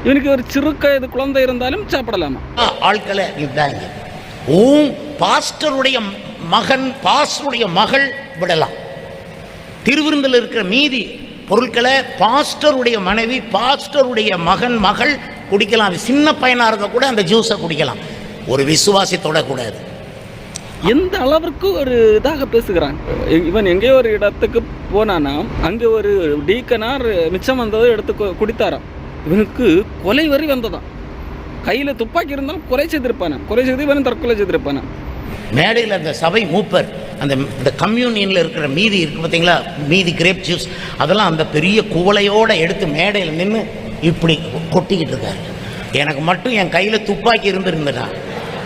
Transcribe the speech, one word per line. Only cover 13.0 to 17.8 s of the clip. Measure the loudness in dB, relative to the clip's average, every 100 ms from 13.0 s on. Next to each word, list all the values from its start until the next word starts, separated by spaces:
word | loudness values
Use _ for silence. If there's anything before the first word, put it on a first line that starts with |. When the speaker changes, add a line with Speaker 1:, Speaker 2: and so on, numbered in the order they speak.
Speaker 2:
மனைவி, | 0 0 0 -4
பாஸ்டருடைய | -2 -2 2 0 0 2 2 2 0 0
மகன், | 0 2 2 2
மகள் | 2 2 0 -2 -6 -14 -2
குடிக்கலாம். | 0 2 2 2
அது | 0
சின்ன | 0 4 4
பையனா | 4 2 4 2
இருந்தா | 2 0
கூட | 0 2
அந்த | 2
ஜூஸை | 4 4 4 -2
குடிக்கலாம். | -2 -2